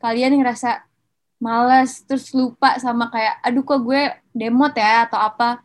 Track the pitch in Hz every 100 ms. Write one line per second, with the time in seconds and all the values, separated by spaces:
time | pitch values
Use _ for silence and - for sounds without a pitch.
0 | 233 233 262 285 254 226 240 214 - _
1 | _ _ _ _ 226 233 247 262 262 -
2 | - 269 - 262 254 - 269 269 247 233
3 | 233 226 220 - 247 247 269 277 233 277
4 | 285 - _ 226 226 240 285 262 214 226
5 | 233 214 214 - 240 240